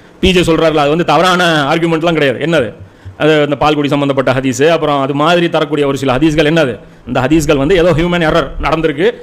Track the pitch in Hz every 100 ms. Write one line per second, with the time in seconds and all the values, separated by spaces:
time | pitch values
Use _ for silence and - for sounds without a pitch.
0 | - - 185 180 170 160 160 156 143 160
1 | 165 151 185 180 175 160 139 165 170 160
2 | 165 160 143 120 147 165 110 - - -
3 | - - 151 156 147 139 156 151 143 143
4 | 139 135 131 131 131 123 151 160 151 143
5 | 135 143 151 175 170 160 151 151 143 135
6 | 135 127 160 151 151 165 143 101 - -
7 | - 127 127 165 147 147 139 190 175 151
8 | 175 175 156 165 135 - 151 160 160 139
9 | 202 240